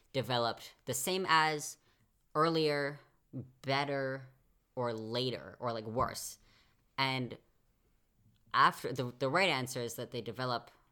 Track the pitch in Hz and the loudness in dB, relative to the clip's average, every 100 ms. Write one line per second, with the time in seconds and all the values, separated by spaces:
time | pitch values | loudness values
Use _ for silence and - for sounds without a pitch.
0 | _ 135 113 123 117 104 - - - 120 | _ -4 0 0 0 -2 -12 -16 -8 -4
1 | - 185 190 160 156 151 - - _ _ | -2 -2 4 6 4 0 -6 -12 _ _
2 | _ _ _ 151 165 165 151 143 143 147 | _ _ _ 2 4 4 2 2 -2 -6
3 | - _ _ 135 131 - 131 135 143 139 | -18 _ _ -12 -12 -12 -2 -2 0 -2
4 | 135 135 131 _ _ _ _ - 120 110 | -4 -6 -12 _ _ _ _ -4 -4 -4
5 | 110 120 127 110 80 - 120 117 110 117 | -4 -2 -2 -4 -10 -6 -4 -4 -4 -2
6 | 123 - - - _ _ _ _ _ - | -2 -4 -12 -14 _ _ _ _ _ -2
7 | 135 131 120 113 _ _ _ _ _ _ | -2 -2 -6 -10 _ _ _ _ _ _
8 | _ _ _ _ _ 123 151 - - 139 | _ _ _ _ _ 8 8 6 -4 -2
9 | 123 - 135 165 190 135 127 131 120 - | -4 -2 0 4 4 2 -2 -4 -6 -6
10 | 120 123 110 110 127 117 - - _ | -8 -6 -6 -4 -2 -2 -4 -20 _